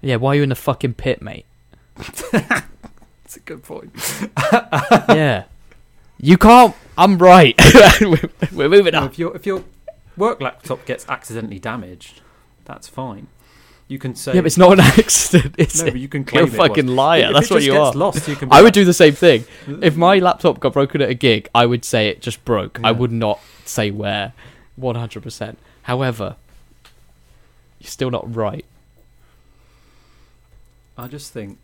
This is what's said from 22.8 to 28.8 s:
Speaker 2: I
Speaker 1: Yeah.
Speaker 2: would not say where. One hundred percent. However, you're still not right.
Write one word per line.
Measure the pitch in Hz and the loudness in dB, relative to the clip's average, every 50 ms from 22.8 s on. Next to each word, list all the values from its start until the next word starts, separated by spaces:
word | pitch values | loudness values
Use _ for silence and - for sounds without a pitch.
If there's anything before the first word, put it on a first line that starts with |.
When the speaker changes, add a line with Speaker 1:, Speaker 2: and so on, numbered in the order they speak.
| 113 | -4
Speaker 2:
I | 110 | -2
Speaker 1:
Yeah. | 113 113 | -2 -2
Speaker 2:
would | 123 120 117 | -4 -6 -6
not | 113 113 104 104 - _ _ _ _ _ | -6 -6 -6 -6 -8 _ _ _ _ _
say | - - - 110 104 | -12 -8 -8 -6 -6
where. | 98 104 107 101 101 104 98 101 - _ - - _ _ _ _ _ | -8 -8 -10 -8 -8 -8 -10 -12 -14 _ -20 -20 _ _ _ _ _
One | - 131 127 117 | -12 -10 -10 -8
hundred | 117 117 110 - 110 - | -8 -12 -12 -14 -16 -18
percent. | 113 - - 107 107 113 _ _ _ _ _ _ | -18 -16 -14 -16 -16 -16 _ _ _ _ _ _
However, | - 123 127 135 127 117 110 101 90 - _ _ _ _ - _ _ _ _ _ _ _ _ _ _ _ _ _ _ _ _ _ _ _ _ _ _ _ _ | -10 -8 -6 -6 -6 -6 -8 -12 -14 -14 _ _ _ _ -20 _ _ _ _ _ _ _ _ _ _ _ _ _ _ _ _ _ _ _ _ _ _ _ _
you're | - - | -20 -20
still | - - 135 127 | -12 -10 -8 -8
not | 123 104 - - 117 | -8 -8 -10 -10 -10
right. | 113 110 101 98 156 - _ _ _ | -8 -8 -8 -8 -12 -18 _ _ _